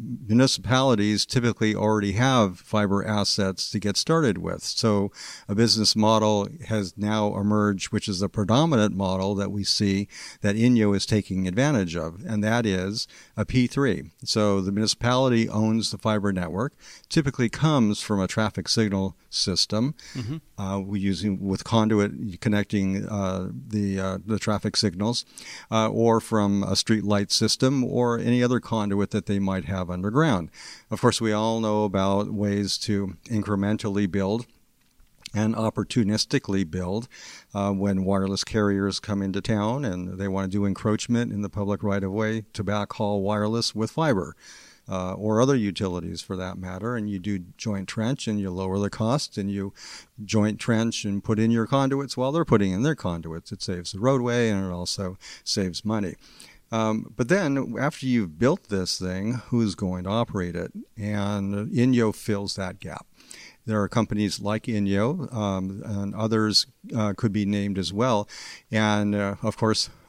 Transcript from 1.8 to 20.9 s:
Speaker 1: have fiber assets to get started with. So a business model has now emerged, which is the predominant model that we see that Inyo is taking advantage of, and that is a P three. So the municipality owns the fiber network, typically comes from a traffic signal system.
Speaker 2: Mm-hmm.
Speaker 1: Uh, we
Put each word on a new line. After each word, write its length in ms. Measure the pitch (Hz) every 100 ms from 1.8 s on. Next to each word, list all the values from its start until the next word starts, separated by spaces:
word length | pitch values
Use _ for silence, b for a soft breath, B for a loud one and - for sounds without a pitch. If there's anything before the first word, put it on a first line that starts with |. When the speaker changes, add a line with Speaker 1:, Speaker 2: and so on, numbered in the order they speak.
| 107 107 101
Speaker 1:
have 480 | 98 131 131 101 87
fiber 440 | - 107 104 98
assets 640 | - 104 98 - 95 92 -
to 80 | 107
get 180 | 101 98
started 400 | - 165 143 90
with. 260 | 85 92
So 480 | - - 113 101 101 B B B -
a 60 | 101
business 400 | 117 110 107 107
model 520 | 107 110 107 104 101 - -
has 260 | 110 92 -
now 400 | 104 107 104 95
emerged, 560 | 101 104 104 98 -
which 160 | 107 -
is 120 | 92
the 100 | 98
predominant 680 | - 98 117 165 131 104 90
model 380 | 95 95 95 98
that 160 | 98
we 120 | 101
see 440 | 98 - 101 98 101 B B B
that 140 | 104 104
Inyo 400 | 120 120 104 98
is 120 | -
taking 400 | 110 - 92 92
advantage 480 | 92 143 135 90 82
of, 280 | 80 90
and 200 | 180 107
that 240 | 104 117 113
is 400 | 92 95 110 - B B -
a 100 | 104
P 200 | - 123
three. 460 | - 139 92 80 -
So 380 | - 110 107 98
the 100 | 95
municipality 800 | 101 107 - 120 127 131 117 113
owns 400 | 107 110 113 104
the 80 | 107
fiber 340 | 117 107 101
network, 420 | 95 87 90 135 B B B -
typically 400 | - 139 123 117
comes 500 | - 160 147 107 104
from 220 | - 101
a 60 | 92
traffic 420 | - 107 - -
signal 480 | - 107 98 95 - b
system. 640 | - - 87 - 104 127 156 B
Speaker 2:
Mm-hmm. 240 | 135 110 156 - -
Speaker 1:
Uh, 160 | 98 98
we 200 | 95